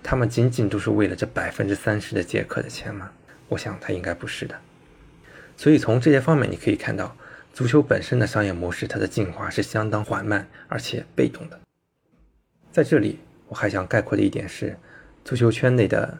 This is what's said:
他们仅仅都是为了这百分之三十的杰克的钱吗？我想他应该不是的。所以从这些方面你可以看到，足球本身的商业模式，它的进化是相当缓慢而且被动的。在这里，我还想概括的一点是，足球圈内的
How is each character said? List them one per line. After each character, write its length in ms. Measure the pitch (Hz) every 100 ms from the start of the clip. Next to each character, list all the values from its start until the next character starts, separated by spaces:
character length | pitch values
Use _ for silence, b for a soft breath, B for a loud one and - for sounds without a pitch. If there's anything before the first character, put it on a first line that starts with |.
他 140 | - 131
们 120 | 117
仅 220 | 120 123
仅 180 | 120 104
都 120 | 101
是 100 | 110
为 180 | 104 98
了 80 | 90
这 80 | -
百 240 | - 90
分 160 | - 101
之 80 | 98
三 260 | - 107
十 140 | - 104
的 80 |
杰 200 | 87 107
克 200 | 101 -
的 40 | -
钱 260 | - - 104
吗？ 160 | 95 - _ B -
我 60 | 98
想 220 | 110 95
他 140 | -
应 80 | 92
该 100 | 87
不 140 | 85 113
是 220 | - -
的。 80 | - - _ - - - - - B B B
所 140 | 143
以 60 | 151
从 240 | - 117
这 100 | 139
些 80 | 139
方 180 | 127 160
面 140 | 104
你 60 | 92
可 120 | -
以 60 | -
看 220 | - 104
到， 180 | 95 - B B B
足 120 | - 123
球 160 | 151
本 220 | 139 104
身 160 | - 123
的 80 | 110
商 160 | 107
业 80 | 101
模 180 | 87 90
式， 160 | 87 -
它 120 | -
的 80 | 98
进 240 | - 98
化 180 | 82 95
是 140 | -
相 260 | 101 110 107
当 140 | 104
缓 220 | 107 113 104
慢 200 | 101 98 B B
而 100 | 120
且 280 | - 117 - -
被 140 | 127
动 180 | 117 -
的。 80 | - _ _ _ _ _ _ _ _ _ _ _
在 100 | -
这 160 | 143 151
里， 200 | 107 - - _ -
我 80 | -
还 140 | 104
想 180 | 95 92
概 140 | 113
括 160 | - 101
的 60 |
一 60 | 101
点 200 | - 95
是， 260 | - 104 98 B B B B
足 100 | -
球 160 | 123 120
圈 240 | 110 127
内 140 | 123 98
的 320 | 110 - -